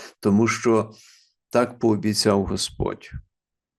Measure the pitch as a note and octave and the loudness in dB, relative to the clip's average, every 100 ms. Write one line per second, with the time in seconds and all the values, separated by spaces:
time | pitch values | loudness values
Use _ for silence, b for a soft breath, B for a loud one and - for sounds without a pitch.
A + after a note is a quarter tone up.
0 | B B G#2+ G2+ A2+ - A#2+ A2 G#2 b | B B 0 2 2 0 0 0 0 b
1 | b b b _ _ A#2+ B2 B2 A#2 G#2 | b b b _ _ 0 0 0 0 0
2 | G#2+ G#2 G#2+ G2+ G2 G2 - - - - | -2 0 2 2 0 -4 -6 -6 -8 -8
3 | - - - _ _ _ _ | -14 -18 -18 _ _ _ _